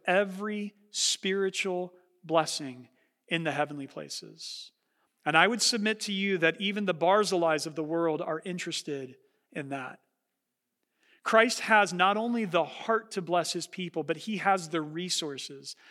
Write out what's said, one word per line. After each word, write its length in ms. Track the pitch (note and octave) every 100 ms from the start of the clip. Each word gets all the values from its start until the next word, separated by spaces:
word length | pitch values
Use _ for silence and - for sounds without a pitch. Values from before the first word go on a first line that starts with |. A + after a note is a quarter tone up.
| -
every 680 | F3+ G3+ F#3 G#3+ G#3 G#3 _ _
spiritual 1040 | - - - G3 G3 F#3+ F#3+ G3 F3+ F3+ - _ _
blessing 680 | D#3+ E3 D3+ - C#3 B2 B2 _ _ _ -
in 180 | E3+
the 80 | E3
heavenly 340 | C#3+ D3 D3 C3+
places. 840 | - D3 - G#2+ D#3+ - - - _ _ _ _ _
And 120 | - D#3+
I 100 | F#3
would 140 | A#3
submit 400 | - A#3+ G#3+ A3
to 120 | -
you 260 | G3 G3 F#3+
that 200 | D#3+ E3
even 280 | G3+ G#3 G3
the 80 |
Barzillais 720 | E3 E3+ G#3 G3 F#3 E3 D#3 D#3+
of 80 |
the 80 | D3+
world 400 | D3+ E3 E3 D3+
are 180 | F3+ D#3+
interested 720 | G3 F3+ F3 D#3+ - C#3 C3 B2 _ _ _
in 180 | - C#3
that. 300 | C#3 B2+ - _ _ _ _ _ _ _ _ _ _ _ _
Christ 380 | - A3 A#3+ -
has 320 | - A3 G3
not 240 | F3+ F#3 G#3
only 300 | A#3 A#3+ G#3
the 180 | E3+
heart 460 | D3 - - A3+ A3
to 100 | G3
bless 320 | E3 F3 D#3
his 140 | F3 -
people, 360 | - F3 E3
but 140 | D3+ D#3+
he 220 | - G3+
has 320 | G3 F#3+ D#3+
the 100 | E3
resources 960 | D3+ D#3+ F3+ - D#3 C3+ - C#3 C#3 - -